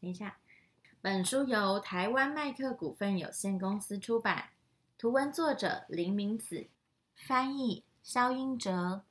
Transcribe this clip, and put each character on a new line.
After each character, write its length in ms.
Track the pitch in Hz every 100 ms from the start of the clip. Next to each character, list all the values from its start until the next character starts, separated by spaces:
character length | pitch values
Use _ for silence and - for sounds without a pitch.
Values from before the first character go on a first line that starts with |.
等 100 | 175
一 40 |
下。 240 | 180 208 - _ - _ _ _ -
本 220 | 190 190
书 200 | 185 262
由 360 | 277 226 202 196
台 280 | - 190 190
湾 220 | 247 269
麦 220 | 302 294
克 200 | 262 269
股 200 | 247 156
份 240 | - 202 196
有 140 | 160
限 260 | - 196 196
公 220 | 190 202
司 180 | 196 202
出 220 | - 233
版， 300 | 220 170 - _ _ _ _ _
图 140 | 226
文 200 | 254 285
作 220 | 285 320
者 300 | 277 190 - -
林 240 | 160 175
明 260 | 202 202 220
子， 280 | - 170 - _ _ _ _
翻 440 | - - 262 262 277
译 260 | 254 202 - _
肖 300 | - - 247
英 260 | 262 262 254
哲 460 | 202 185 180 190 -